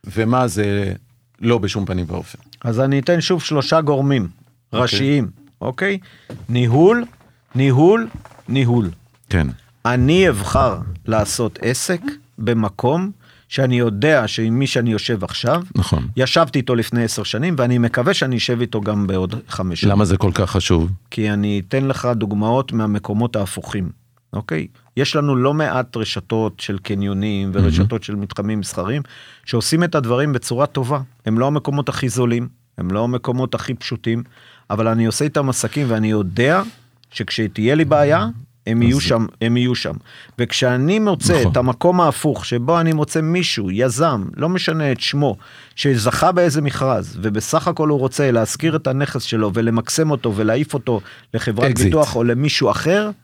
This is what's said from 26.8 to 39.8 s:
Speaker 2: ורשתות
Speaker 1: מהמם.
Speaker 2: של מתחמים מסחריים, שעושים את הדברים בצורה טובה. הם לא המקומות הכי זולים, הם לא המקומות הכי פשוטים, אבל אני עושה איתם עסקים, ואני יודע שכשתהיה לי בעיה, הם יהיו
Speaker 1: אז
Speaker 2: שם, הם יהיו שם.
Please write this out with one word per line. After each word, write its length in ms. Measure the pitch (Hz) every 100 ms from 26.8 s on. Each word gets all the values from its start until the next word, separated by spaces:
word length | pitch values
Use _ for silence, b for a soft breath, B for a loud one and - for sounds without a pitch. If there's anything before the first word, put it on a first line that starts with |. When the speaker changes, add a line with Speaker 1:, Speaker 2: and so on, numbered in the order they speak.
| - 98 101 98 104 101 98
Speaker 2:
ורשתות 380 | 95 90 80 101
Speaker 1:
מהמם. 120 | 113
Speaker 2:
של 120 | - 104
מתחמים 440 | 101 - 104 110
מסחריים, 420 | 92 - 90 143 143 B B B -
שעושים 380 | 117 - 160
את 120 | 175 165
הדברים 380 | 117 123 147
בצורה 320 | 127 - 120 143
טובה. 340 | 143 123 143 131 _ -
הם 140 | 110
לא 80 | 131
המקומות 420 | 147 143 143 120
הכי 200 | - 131
זולים, 380 | 117 123 117 120 _ _ -
הם 140 | 90
לא 120 | 101
המקומות 520 | 120 123 - 127 127 113
הכי 180 | -
פשוטים, 500 | 120 - 113 113 117 120 B B B B
אבל 180 | 104 113
אני 180 | 113 113
עושה 200 | 104 147
איתם 240 | 156 139
עסקים, 360 | 123 117 147 135
ואני 220 | 113 110
יודע 500 | 107 95 95 127 180 220 - _ _ _
שכשתהיה 640 | - 110 - 107 107 110 151
לי 100 | 156
בעיה, 420 | 151 143 165 214 233 - _ -
הם 140 | 113
יהיו 160 | 117 135
Speaker 1:
אז 60 |
Speaker 2:
שם, 220 | 143 120 110 -
הם 160 | 113 120
יהיו 180 | 123
שם. 180 | 123